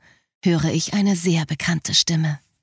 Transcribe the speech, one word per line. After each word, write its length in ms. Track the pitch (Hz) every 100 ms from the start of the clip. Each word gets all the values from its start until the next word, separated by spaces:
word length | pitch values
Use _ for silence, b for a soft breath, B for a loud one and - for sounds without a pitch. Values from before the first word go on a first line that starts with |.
| b b b _
höre 280 | 185 170 156
ich 220 | 160 -
eine 220 | 208 202 185
sehr 280 | 185 165
bekannte 500 | 151 151 - 165 -
Stimme. 460 | - - 160 160 147 _ _